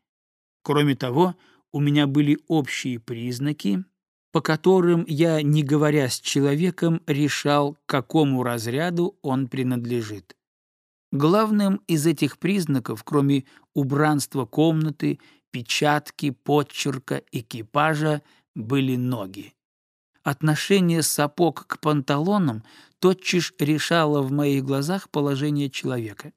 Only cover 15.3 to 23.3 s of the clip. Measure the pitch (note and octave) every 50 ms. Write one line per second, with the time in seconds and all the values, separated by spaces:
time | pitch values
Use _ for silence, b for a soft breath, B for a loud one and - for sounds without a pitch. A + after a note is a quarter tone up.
15.3 | b b b b - B2+ A2+ - - - D3+ D3 D3 D3+ C#3+ - - - D3 C#3+
16.3 | B2 - - - C#3+ D3 C#3+ - - - - C#3+ C3 C3 - - C#3 C#3 - _
17.3 | - C3 A2+ - - A#2 G#2+ - - D3 D3+ D#3+ D#3 D3 D#3 D#3 D3+ D3 - b
18.3 | b b b b b C#3+ A2 A2 C#3 C#3 C3+ B2+ B2+ B2 B2 B2+ B2+ A2+ G2 F#2+
19.3 | F#2+ - - - _ _ _ _ _ _ _ _ _ _ _ _ _ _ - -
20.3 | C#3 - - D#3 D3+ - - - G3 G3 F3+ E3+ E3 E3 D3 - - - D3 D3
21.3 | - - F3 D#3+ C#3 - - - - - - D3+ D3+ C#3+ C3 - C#3+ C#3+ D#3+ F#3
22.3 | G#3 G#3 F3+ C#3 A2 G#2+ - B B B B B B B - F#3 F#3 F#3 - -